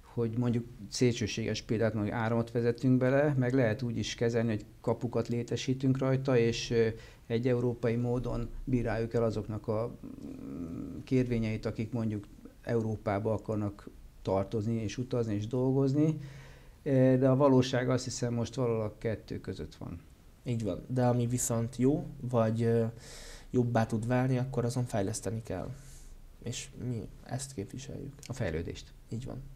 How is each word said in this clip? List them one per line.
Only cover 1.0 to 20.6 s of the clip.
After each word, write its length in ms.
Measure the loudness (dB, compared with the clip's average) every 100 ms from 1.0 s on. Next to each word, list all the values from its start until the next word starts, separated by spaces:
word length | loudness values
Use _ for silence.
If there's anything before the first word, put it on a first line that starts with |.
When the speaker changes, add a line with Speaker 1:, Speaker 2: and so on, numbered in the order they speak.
| 2 4 -2 -2 -2 -4
Speaker 1:
példát, 320 | -2 2 2
mondjuk 200 | 2 -2
áramot 360 | 0 0 2 0
vezetünk 480 | 0 0 2 4 6
bele, 360 | 6 4 4 4
meg 160 | 2
lehet 280 | 4 2 2
úgy 140 | -2 -2
is 180 | -4
kezelni, 340 | 0 0 2 2
hogy 160 | 0 -4 -6
kapukat 480 | -2 -2 0 -2 0
létesítünk 720 | -2 -2 -4 -2 0 2 2
rajta, 380 | 2 2 4 6
és, 320 | 6 2 0
ö, 180 | 4 4 0 -12 -20 -4
egy 220 | 0 2
európai 480 | 2 2 0 0 2
módon 520 | 0 0 -2 -4 -4 -6
bíráljuk 500 | 0 2 2 0 0
el 100 | 2
azoknak 440 | 2 0 -4 -6 -2
a, 280 | -2 -2 -6 -14
mm, 920 | -12 -12 -12 -10 -10 -8 -8 -8 -10
kérvényeit, 640 | 0 2 2 0 0 -2 -4
akik 260 | -4 -4
mondjuk 340 | -2 -2 -2 -8 -18 -20 -14
Európába 720 | -2 0 0 -2 -2 0 0
akarnak 560 | -2 -2 -2 -2 -6 -16 -18 -20 -8
tartozni, 520 | 0 0 2 0 0
és 240 | 0 -2 -4
utazni, 360 | -2 0 0
és 120 | 0 -2
dolgozni. 720 | 0 2 4 4 4 2 0 -6 -14 -18 -20 -20 -10
Ö, 340 | 2 6 6 6
de 100 | 6
a 80 | 6
valóság, 540 | 6 6 6 2 2
azt 140 | 0
hiszem, 300 | -2 -4 -2
most 200 | 0 -2
valahol 280 | 0 0 0
a 160 | -2 -4
kettő 420 | -4 -4 -6 -10
között 340 | -8 -8 -10
van. 260 | -10 -10 -12 -14 -20 -20 -14
Speaker 2:
Így 180 | -4 -2